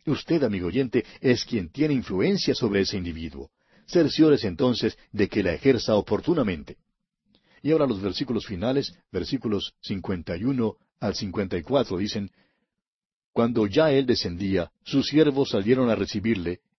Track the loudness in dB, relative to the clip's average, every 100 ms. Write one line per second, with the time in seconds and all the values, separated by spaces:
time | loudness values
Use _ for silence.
0 | -4 -4 0 0 0 0 -2 -2 0 0
1 | -2 -2 0 0 0 -4 -4 -2 0 0
2 | -2 0 0 0 0 0 0 0 0 -2
3 | -6 -8 -10 -12 -16 _ _ _ -2 2
4 | 2 4 6 6 2 0 0 2 -2 -4
5 | _ -2 0 2 0 2 2 2 2 0
6 | 2 -2 0 0 0 -4 -10 -18 _ _
7 | _ _ _ _ _ _ 0 2 2 0
8 | -2 -4 -4 -4 -4 -4 -2 -2 -2 -8
9 | _ -6 -4 -4 -2 -4 -4 -10 -8 -6
10 | -4 -6 -6 -4 -2 -2 -2 -6 _ _
11 | -6 -4 -6 -6 -4 -4 -2 -2 0 -4
12 | -4 -6 -10 _ _ _ _ _ _ _
13 | _ _ _ 0 2 2 2 4 4 4
14 | 2 0 -2 -4 -2 -2 -2 _ -4 -2
15 | 2 4 4 2 0 0 2 2 2 0
16 | -2 -2 -2 -2 -4 -8 _